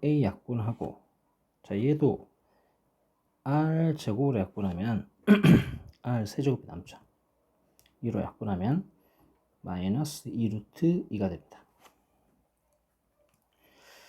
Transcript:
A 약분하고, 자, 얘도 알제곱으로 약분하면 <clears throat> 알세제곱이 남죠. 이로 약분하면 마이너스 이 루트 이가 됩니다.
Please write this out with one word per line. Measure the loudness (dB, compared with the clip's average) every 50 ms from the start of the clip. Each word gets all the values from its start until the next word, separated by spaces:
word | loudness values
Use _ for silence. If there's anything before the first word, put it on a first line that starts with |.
| -2
A | 0 2 2
약분하고, | 2 0 -2 -4 _ -6 -4 -4 -4 -4 -6 -6 -8 -10 -10 -14 _ _ _ _ _ _ _ _ _ _ _ _ _
자, | -6 -4
얘도 | 0 0 0 2 2 2 2 2 0 -6 -16 _ _ _ _ _ _ _ _ _ _ _ _ _ _ _ _ _ _ _ _ _ _
알제곱으로 | -4 0 0 2 2 2 2 2 2 2 0 -2 -4 -4 0 0 0 2 2 0
약분하면 | -2 -2 -4 -4 -4 -4 -4 -2 -2 -2 -2 -4 -4 -8 _ _ _
<clears throat> | 6 6 8 8 8 8 8 6 0 -6 -12 -14 -18 -20 _
알세제곱이 | -6 -4 -2 -2 -4 -4 -4 -2 0 0 0 0 -4 -12
남죠. | -16 -16 -16 -18 -20 -20 -20 _ _ _ _ _ _ _ _ _ _ _ _ _ _ _ _ _ _ _
이로 | -6 -4 -2 -2
약분하면 | -4 -6 -8 -8 -6 -4 -2 -2 0 0 0 -2 -2 -6 _ _ _ _ _ _ _ _ _ _ _ _ _ _
마이너스 | -12 -10 -8 -4 -2 -2 -2 -2 -2 -4 -8 -12 -12 -8
이 | -4 -4 -2 -2
루트 | -4 -6 -8 -12 -6 0 0 2 2 0 -2 -6
이가 | -4 -4 -4 -4
됩니다. | -4 -8 -12 _ -20 -20 _ _ _ _ -20 -20 _ _ _ _ _ _ _ _ _ _ _ _ _ _ _ _ _ _ _ _ _ _ _ _ _ _ _ _ _ _ _ _ _ _ _ _ _ _ -20 -20 -20 -20 -20